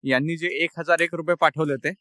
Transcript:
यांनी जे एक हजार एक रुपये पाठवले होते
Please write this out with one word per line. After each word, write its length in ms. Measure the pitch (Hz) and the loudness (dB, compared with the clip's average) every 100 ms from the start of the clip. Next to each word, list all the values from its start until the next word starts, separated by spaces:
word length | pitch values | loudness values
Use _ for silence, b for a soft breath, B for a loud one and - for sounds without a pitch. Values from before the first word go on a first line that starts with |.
यांनी 340 | 139 131 151 165 | 2 0 0 -4
जे 100 | 175 - | -6 -2
एक 60 | 170 - | -4 -4
हजार 200 | 160 170 | 0 2
एक 160 | 165 170 | 2 -2
रुपये 200 | 160 175 | -2 2
पाठवले 360 | 160 147 156 | 2 2 -2
होते 200 | 135 143 196 | -2 -4 -8